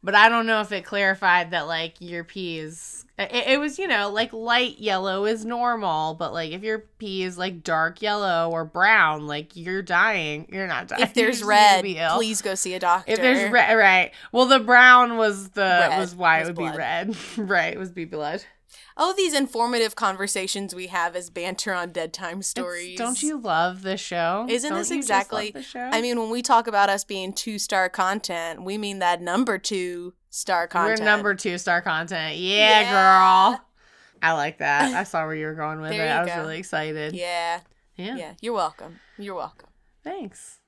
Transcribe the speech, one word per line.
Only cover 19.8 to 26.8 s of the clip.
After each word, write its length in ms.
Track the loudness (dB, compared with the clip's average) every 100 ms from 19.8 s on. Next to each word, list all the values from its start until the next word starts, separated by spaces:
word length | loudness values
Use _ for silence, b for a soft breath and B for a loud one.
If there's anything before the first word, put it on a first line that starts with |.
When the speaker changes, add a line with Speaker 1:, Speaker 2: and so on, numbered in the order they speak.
| -2 0
Speaker 2:
conversations 800 | -2 -2 -4 -4 -4 -6 -8 -10
we 100 | -8
have 280 | -4 -2 -4
as 160 | -10
banter 420 | -8 -8 -6 -6
on 180 | -6 -6
Dead 220 | -6 -8
Time 260 | -8 -10 -8
Speaker 1:
It's, 80 | -8
Speaker 2:
Stories. 480 | -8 -8 -10 -12 -8
Speaker 1:
don't 280 | -6 -4
you 160 | -4 -6
love 420 | -2 0 0 -2
the 160 | -8 -6
show? 480 | -6 -4 -2 -2 -2
Speaker 2:
Isn't 220 | -4 -2
Speaker 1:
Don't 80 | -4
Speaker 2:
this 140 | -4
Speaker 1:
you 60 | -4
just 120 | 0
love 80 | 0
Speaker 2:
exactly 320 | 0 -6 -6
Speaker 1:
the 120 | -10
show? 260 | -14 -12 -4
Speaker 2:
I 80 | -2
mean, 200 | -2 -2
when 100 | -4
we 140 | -4
talk 240 | 2 2 2
about 220 | 2